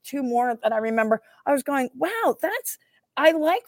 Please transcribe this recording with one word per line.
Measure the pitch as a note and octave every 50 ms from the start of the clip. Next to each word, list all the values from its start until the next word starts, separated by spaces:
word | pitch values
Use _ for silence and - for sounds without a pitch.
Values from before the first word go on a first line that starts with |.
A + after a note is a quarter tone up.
| _
two | - - C#4+
more | C4+ B3 A#3+ A#3+ B3 B3 A#3 A3
that | - A3
I | A3+
remember, | A3 A3 A3+ A3+ A3+ A3 A3 A3 G#3+ - _ _ _ _
I | -
was | C#4+ C#4 -
going, | - C#4+ C4+ B3+ B3 -
"Wow, | B3+ D4+ E4+ A4 A4+ A4+ D#4+ A3+ -
that's, | - E4+ G#4+ B4+ - - - - _ _ _ _ _ _ _
I | C4+ D4 D#4+
like | E4 D#4+ D4+ D#4 F4+ A#4+ -